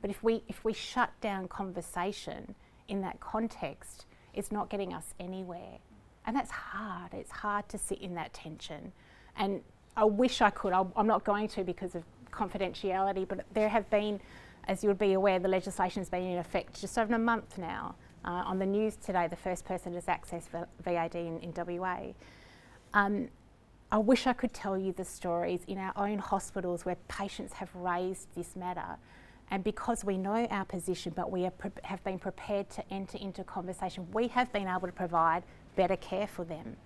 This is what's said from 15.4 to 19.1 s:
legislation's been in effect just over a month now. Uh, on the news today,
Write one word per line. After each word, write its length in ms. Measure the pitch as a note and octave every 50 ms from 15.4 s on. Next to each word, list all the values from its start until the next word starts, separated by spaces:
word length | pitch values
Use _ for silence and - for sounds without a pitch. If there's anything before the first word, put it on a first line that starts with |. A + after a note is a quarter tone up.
| F3 F#3+
legislation's 600 | F#3+ F#3+ F#3 G3+ F#3 - F#3+ F#3 - G#3+ F#3+ -
been 140 | - F3+ F#3
in 140 | F#3 F3+ F3
effect 420 | E3 - - G3 - - - -
just 180 | - F#3+ - A#3+
over 180 | A3+ G#3 A#3+
a 40 | A3+
month 380 | A3+ A#3 A#3 A3 - - - -
now. 380 | F3+ E3 F#3 - - - - - - - - - -
Uh, 200 | - F3 F3+ F3+
on 120 | - F#3 F#3+
the 80 | G3
news 300 | F#3+ G3 G#3 A3 A3 G#3
today, 320 | - - -